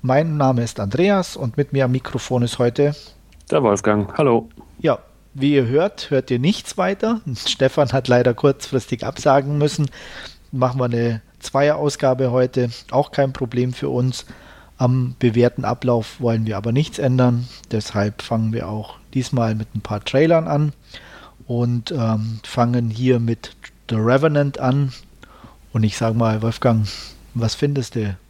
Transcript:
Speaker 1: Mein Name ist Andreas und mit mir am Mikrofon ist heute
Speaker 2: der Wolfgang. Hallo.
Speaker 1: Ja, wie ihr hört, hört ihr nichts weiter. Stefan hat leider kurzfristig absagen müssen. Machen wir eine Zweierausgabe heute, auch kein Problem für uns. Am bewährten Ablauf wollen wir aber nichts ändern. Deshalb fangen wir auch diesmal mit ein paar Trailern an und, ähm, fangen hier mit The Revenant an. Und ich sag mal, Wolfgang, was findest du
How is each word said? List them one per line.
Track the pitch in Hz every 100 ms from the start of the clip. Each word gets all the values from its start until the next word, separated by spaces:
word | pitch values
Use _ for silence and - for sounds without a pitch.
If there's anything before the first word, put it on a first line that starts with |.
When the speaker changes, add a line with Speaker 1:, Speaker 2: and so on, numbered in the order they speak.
Speaker 1:
Mein | 127 131 160 151
Name | 135 123
ist | 117 -
Andreas | 101 156 190 202 175 -
und | 131 117
mit | 139
mir | 135 131
am |
Mikrofon | 127 - 127 - 127
ist | 120 -
heute | 123 123 143 147 - - - - -
Speaker 2:
der | 151
Wolfgang. | 120 101 - 104 98 -
Hallo. | 143 117 117 - - -
Speaker 1:
Ja, | 160 123 - _ _ 135
wie | 139
ihr | 143 117
hört, | 139 190 - -
hört | 135 131
ihr | 123
nichts | 143 220 - -
weiter. | 185 196 214 226 156 120
Stefan | - - 131 - 131
hat | 135 127
leider | 123 123
kurzfristig | 117 143 135 - 131 - 123 -
absagen | - 151 139 135 147
müssen. | 147 - 143 - - - - - _
Machen | 131 127 131
wir | 123
eine | 117 117 113 _ _
Zweierausgabe | - 135 143 151 147 - 135 131 127
heute, | 127 127 131 123 117 -
auch | 127 147
kein | - 135
Problem | 131 123 123 127
für | 127 139
uns. | 123 127 123 - - - - - _
Am | 123 127 127 127
bewährten | 123 113 120 - 107
Ablauf | 120 123 117 107 -
wollen | 120 113 110
wir | 98
aber | 110
nichts | 123 156 -
ändern. | 143 127 123 120 123 - -
Deshalb | 110 - 107 104 104
fangen | - 113 110
wir | 113 82
auch | 107 104 - -
diesmal | 135 123 127 113
mit | 110 107 107
ein |
paar | - 104
Trailern | - 131 160 165 160
an | - 151 - - - - - - _ -
und, | 120 120 120 110
ähm, | 127 113 110 110 110
fangen | - - 120 123 117
hier | 110 127 123
mit | 117 117 - - - _ -
The | 110
Revenant | 110 135 156 147 143 -
an. | 131 135 139 - - - - - - - -
Und | 113
ich | 107 -
sag | 113 113
mal, | 113 110
Wolfgang, | 113 - 127 113 104 - - - -
was | 120 113 -
findest | 143 143 117 117
du | 104 92